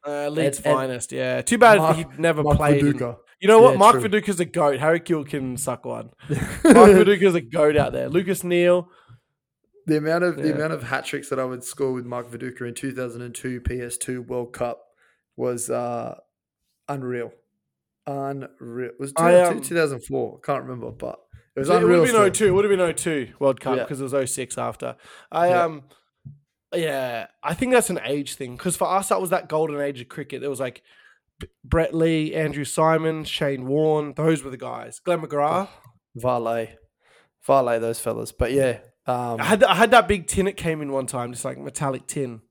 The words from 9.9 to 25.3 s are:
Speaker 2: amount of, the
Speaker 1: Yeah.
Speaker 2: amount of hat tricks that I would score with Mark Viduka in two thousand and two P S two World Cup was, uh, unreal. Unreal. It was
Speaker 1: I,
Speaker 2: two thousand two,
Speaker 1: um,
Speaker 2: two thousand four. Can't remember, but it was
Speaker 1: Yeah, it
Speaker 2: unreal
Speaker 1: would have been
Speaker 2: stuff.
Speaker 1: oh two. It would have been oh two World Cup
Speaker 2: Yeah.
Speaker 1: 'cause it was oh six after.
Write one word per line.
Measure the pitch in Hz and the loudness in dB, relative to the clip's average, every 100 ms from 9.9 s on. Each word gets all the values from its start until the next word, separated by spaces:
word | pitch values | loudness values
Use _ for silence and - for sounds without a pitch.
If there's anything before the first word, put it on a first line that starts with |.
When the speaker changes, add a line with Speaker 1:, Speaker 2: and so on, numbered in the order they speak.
| 151 | -2
Speaker 2:
amount | 151 170 | 0 0
of, | 175 151 | 0 0
the | 151 | -4
Speaker 1:
Yeah. | 151 | -2
Speaker 2:
amount | 156 | -4
of | 160 | -6
hat | 120 135 - | -6 -6 -6
tricks | 143 139 | -10 -6
that | 131 | -6
I | |
would | 127 127 123 | -6 -8 -12
score | - 135 | -6 -4
with | 127 123 | -4 -8
Mark | 123 120 | -10 -10
Viduka | 120 127 123 120 | -12 -12 -10 -12
in | 120 | -10
two | 135 | -10
thousand | 131 123 120 | -8 -10 -10
and | 120 117 | -16 -12
two | 127 123 | -10 -8
P | 123 123 | -8 -8
S | 120 - | -10 -10
two | - 127 | -8 -8
World | 120 123 120 | -8 -8 -8
Cup | - 120 117 _ _ _ _ _ - | -6 -8 -8 _ _ _ _ _ -6
was, | 123 120 - | -6 -4 -6
uh, | 120 120 120 117 - _ _ _ _ _ _ - | -6 -4 -6 -8 -14 _ _ _ _ _ _ -10
unreal. | 143 127 123 113 _ _ _ _ _ _ _ - | -8 -6 -6 -8 _ _ _ _ _ _ _ -10
Unreal. | 139 139 139 131 _ 123 120 123 | -8 -6 -8 -12 _ -14 -10 -10
It | - | -10
was | 139 139 | -8 0
Speaker 1:
I, | 170 | 6
Speaker 2:
two | 180 | 6
thousand | 180 | 6
two, | 151 | 0
Speaker 1:
um, | |
Speaker 2:
two | - 170 | -4 -2
thousand | 156 131 - | -2 -2 -6
four. | 135 113 - | -6 -6 -8
Can't | - 135 | -6 -6
remember, | 127 127 117 | -6 -12 -12
but | 117 120 117 _ - _ - | -12 -14 -14 _ -20 _ -8
it | |
was | 139 | 2
Speaker 1:
Yeah, | 180 | 4
it | |
Speaker 2:
unreal | 175 175 | 6 6
Speaker 1:
would | 160 | 6
have | |
been | 226 | 6
Speaker 2:
stuff. | 202 | 4
Speaker 1:
oh | |
two. | - 214 | 4 2
It | |
would | 185 202 | 4 2
have | |
been | 196 | 2
oh | 175 | 2
two | 160 175 151 113 - | -2 -4 -4 -6 -2
World | 139 135 | 0 0
Cup | 135 131 | -2 -4
Speaker 2:
Yeah. | 117 | -4
Speaker 1:
'cause | 139 | -6
it | |
was | 135 | -4
oh | 135 131 | -4 -4
six | - 123 - | -6 -8 -8
after. | 120 113 123 113 - - _ | -8 -8 -12 -12 -20 -20 _